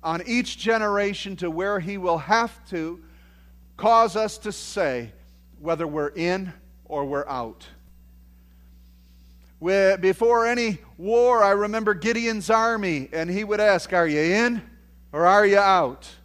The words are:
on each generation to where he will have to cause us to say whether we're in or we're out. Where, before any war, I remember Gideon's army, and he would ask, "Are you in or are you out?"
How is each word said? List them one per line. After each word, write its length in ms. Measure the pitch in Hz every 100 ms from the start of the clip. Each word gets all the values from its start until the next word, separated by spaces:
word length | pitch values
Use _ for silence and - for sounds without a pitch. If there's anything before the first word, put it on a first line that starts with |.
on 200 | 160 170 180
each 300 | 240 - -
generation 800 | 214 226 214 202 202 196 202 190
to 140 | 175
where 280 | 160 196 208
he 200 | 170 202
will 180 | 185 165
have 500 | 139 220 233 - -
to 280 | 175 160 175 - - - _ - - - -
cause 400 | 208 226 226 185
us 220 | 220 -
to 120 | 214
say 600 | 196 - - 165 127 117 - - - - -
whether 280 | 151 165 165
we're 220 | 151 143
in 420 | 170 170 185 190 156 - - _
or 180 | 151
we're 240 | 139 143 143
out. 380 | 131 117 - - - _ - - - - _ _ - - - - _ _ - - - - _
Where, 400 | 165 196 190 190
before 480 | 185 185 226 233 226
any 320 | 240 233 180 - -
war, 480 | 180 233 240 240
I 60 | 202
remember 420 | 202 208 220 214
Gideon's 560 | 196 208 233 233 220 175
army, 600 | 226 226 226 196 151 131
and 160 | 160 165
he 160 | 185
would 160 | 214 208
ask, 320 | 214 190 -
"Are 140 | 185 165
you 140 | 147
in 420 | 160 196 240 233 - - - - -
or 140 | 147 170
are 180 | 202
you 140 | 208 202
out?" 500 | 196 185 143 - - -